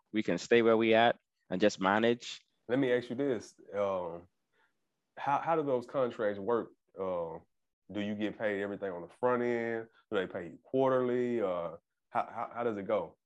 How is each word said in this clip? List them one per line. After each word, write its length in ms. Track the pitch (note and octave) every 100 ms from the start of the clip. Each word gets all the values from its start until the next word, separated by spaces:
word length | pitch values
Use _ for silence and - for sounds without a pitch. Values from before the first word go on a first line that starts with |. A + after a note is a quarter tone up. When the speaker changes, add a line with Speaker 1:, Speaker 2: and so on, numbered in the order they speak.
| _
Speaker 1:
we 100 | G#2+
can 140 | G#2+ F2
stay 240 | - A#2+
where 140 | A2+ A2+
we 160 | A2+
at 220 | A2 A#2 - _ _ -
and 120 | F2+
just 180 | G#2 -
manage. 600 | F#2+ G#2 A2+ A#2+ - - _ _ -
Speaker 2:
Let 120 | B2+
me 120 | C3
ask 180 | B2 A#2
you 60 | A#2+
this. 380 | C#3+ A2+ - - - G2+
Um, 440 | G2+ F#2+ F2 E2+ F2 _ _ _ _ _ _ _ _ -
how, 220 | - C#3
how 120 | D#3+ E3
do 80 |
those 220 | C#3+ B2 A#2+
contracts 540 | D3 B2 A#2 G#2+ G2+
work? 320 | G2 A#2 F#2+ _ _ -
Um, 400 | F#2+ F2+ E2 E2 - _ _ _ -
do 100 | G2
you 140 | G#2 G#2
get 220 | G#2 -
paid 220 | A2 G2+
everything 300 | G2+ G2 G2
on 100 | F2
the 60 | E2+ -
front 240 | B2 B2
end? 420 | A#2+ A#2+ A#2 A#2 A2+ _ -
Do 60 | G#2
they 80 | F#2+
pay 200 | G2+ E2+
you 120 | -
quarterly? 800 | _ C3 C3+ B2+ B2 B2 B2 A#2+
Uh, 280 | G2 F2 E2+ E2 _ _ _
how, 180 | A#2+ -
how, 140 | A2 A#2+ A#2
how 80 |
does 140 | A#2+ G#2
it 100 | G2
go? 280 | G#2+ E2+ -